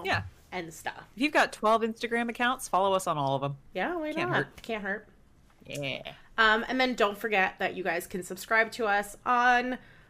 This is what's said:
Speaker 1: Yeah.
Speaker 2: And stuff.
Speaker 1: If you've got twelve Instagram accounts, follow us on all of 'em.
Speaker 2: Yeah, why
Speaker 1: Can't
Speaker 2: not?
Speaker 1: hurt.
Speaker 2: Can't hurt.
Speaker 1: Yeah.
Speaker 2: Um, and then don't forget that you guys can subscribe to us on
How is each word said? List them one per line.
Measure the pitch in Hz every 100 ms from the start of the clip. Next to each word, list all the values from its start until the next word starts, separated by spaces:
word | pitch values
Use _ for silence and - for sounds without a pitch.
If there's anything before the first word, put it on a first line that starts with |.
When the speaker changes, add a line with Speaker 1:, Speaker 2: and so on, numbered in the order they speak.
Speaker 1:
Yeah. | 381 226 - - -
Speaker 2:
And | 185 165
stuff. | - - - - -
Speaker 1:
If |
you've | 294
got | 302 226
twelve | - 214 226
Instagram | 226 220 226 233 240
accounts, | 226 240 254 -
follow | 180 196
us | 190 185
on | 156
all | 139
of | 135
'em. | 139 143 -
Speaker 2:
Yeah, | 180 233 349
why | 302
Speaker 1:
Can't | 302 359
Speaker 2:
not? | 262
Speaker 1:
hurt. | - -
Speaker 2:
Can't | - 220
hurt. | 190 208 - - - _ _ _ -
Speaker 1:
Yeah. | 139 135 127 - - - -
Speaker 2:
Um, | 226 220 226
and | 254
then | 254
don't | 233 208 202
forget | 226 202 185 -
that | 190
you | -
guys | 180 170 -
can | 190
subscribe | 180 185 - 220 220
to | - 220
us | 202 208 -
on | - 247 247 247 254 254 - -